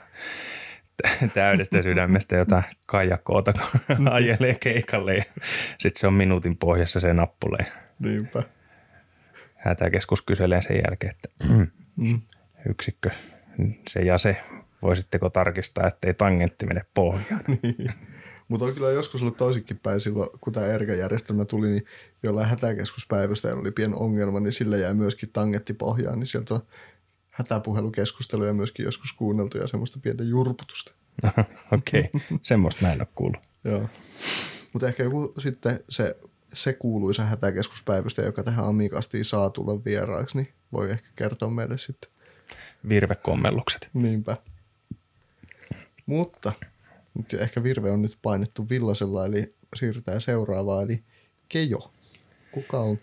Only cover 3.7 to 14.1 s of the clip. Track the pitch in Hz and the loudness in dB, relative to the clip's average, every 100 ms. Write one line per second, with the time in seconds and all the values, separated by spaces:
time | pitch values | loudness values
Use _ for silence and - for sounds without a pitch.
3.7 | 123 - 143 139 123 120 110 127 120 127 | 0 2 2 4 4 4 4 4 2 0
4.7 | 117 113 110 95 95 104 - - - - | 0 0 -2 2 0 0 -8 -8 -6 -6
5.7 | - - - 98 98 95 90 87 87 85 | 0 0 2 4 6 6 4 2 0 4
6.7 | 85 87 92 87 85 82 - - - - | 4 4 2 4 4 4 0 -4 -2 -4
7.7 | - - _ 107 107 113 120 123 _ _ | -6 -20 _ -4 -2 -4 -4 -6 _ _
8.7 | _ _ - _ _ _ - - _ - | _ _ -20 _ _ _ -20 -20 _ -2
9.7 | 87 87 87 - 107 - 95 92 90 - | 0 2 0 0 -2 0 2 4 2 2
10.7 | - - - 101 - - - - 117 82 | 0 0 -2 -6 -8 -14 -4 4 6 6
11.7 | - - - 113 117 110 - _ _ - | 0 -12 -4 0 0 -4 -20 _ _ -6
12.7 | - - - - - - - - - - | -4 -6 -4 -4 -6 -14 -20 -16 -2 -2
13.7 | 107 - 92 90 | -2 -6 0 4